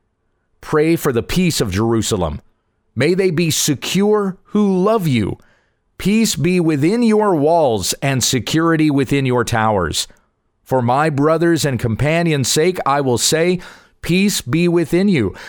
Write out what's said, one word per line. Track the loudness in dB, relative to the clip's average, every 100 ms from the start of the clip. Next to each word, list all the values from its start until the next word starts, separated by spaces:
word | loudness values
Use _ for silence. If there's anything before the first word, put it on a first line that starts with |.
| _ _ _ _ _ _
Pray | -4 0 2 0
for | 0
the | -2
peace | -2 0 0 0
of | -2
Jerusalem. | 0 0 0 0 -2 -4 -6 -14 _ _ _ _ -2
May | 0
they | 2 0
be | 0 0
secure | 0 -2 -4 -2 0 2 2 -2 -6 _
who | 0 2 2
love | 0 0 0
you. | 0 -2 -6 _ _ _ _ _ -6
Peace | 0 2 0
be | 0 0 0
within | 0 0 0 2
your | 2 2 2 2
walls | 2 2 2 0 -4 -4
and | -2 -2
security | 0 -2 -2 0 2 2 2
within | 0 0 0 0
your | 0
towers. | 0 0 0 0 -2 -4 -8 -14 _ _ _ _
For | -4 -2
my | 0 0 0
brothers | 0 0 2 2 2
and | 0 -2
companions' | -4 -2 0 0 0 0 0
sake, | 0 0 -2
I | -2 0
will | 0 0
say, | 0 0 0 -2 -6 -20 _ _
'Peace | -2 2 2 -2
be | -2 0 2
within | 0 0 0 2
you.' | 2 0 -6